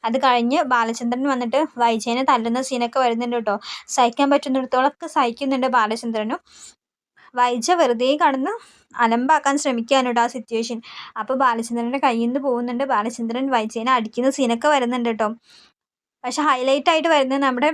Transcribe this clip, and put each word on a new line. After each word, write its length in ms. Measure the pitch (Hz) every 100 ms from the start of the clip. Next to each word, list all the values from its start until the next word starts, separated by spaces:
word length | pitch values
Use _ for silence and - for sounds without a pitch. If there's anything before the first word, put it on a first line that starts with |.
അത് 140 | 226 233
കഴിഞ്ഞ് 400 | 262 247 233 294
ബാലചന്ദ്രൻ 600 | 285 247 226 226 233 247 277
വന്നിട്ട് 320 | 262 240 254 311 -
വൈജയനെ 460 | 233 226 226 240
തല്ലുന്ന 360 | 269 262 226 240
സീനൊക്കെ 380 | 262 247 240 262
വരുന്നുണ്ട് 380 | 254 233 240 240
കേട്ടോ. 180 | 214 196 - - -
സഹിക്കാൻ 380 | - 240 233 285
പറ്റുന്നിടത്തോളമൊക്കെ 760 | 285 277 262 254 254 269 - 330
സഹിക്കുന്നുണ്ട് 600 | 311 247 233 277 262 254
ബാലചന്ദ്രനും. 720 | 247 214 226 233 226 214 349 _ - - _ _ _ _ _ - 247
വൈജ 360 | 247 247 240
വെറുതെ 400 | 349 277 233 254 294
കടന്ന് 340 | 330 269 285 453 - _ _
അലമ്പാക്കാൻ 600 | - 226 233 254 311 277 277
ശ്രമിക്കുകയാണ് 520 | 285 240 233 269 254
കേട്ടോ 120 | 240
ആ 60 | 240
സിറ്റുവേഷൻ. 500 | 247 214 226 226 226 - - - -
അപ്പോൾ 180 | 214 262
ബാലചന്ദ്രൻ്റെ 640 | 269 233 233 233 233 269
കയ്യിൽ 240 | 277 233
നിന്ന് 160 | 233 262
പോകുന്നുണ്ട്. 460 | 269 240 240 247 269
ബാലചന്ദ്രൻ 640 | 226 220 233 226 233 269
വൈജയനെ 400 | 254 220 226 233
അടിക്കുന്ന 380 | 254 214 - 262
സീനൊക്കെ 380 | 269 254 233 294
വരുന്നുണ്ട് 400 | 285 240 247 233
കേട്ടോ. 180 | 220 214 233 _ - _ _ _ _ _ _
പക്ഷെ 180 | 247 247
ഹൈലൈറ്റ് 480 | 302 262 254 277 285
ആയിട്ട് 180 | 320 330
വരുന്നത് 340 | 302 269 269
നമ്മുടെ 260 | 277 247 294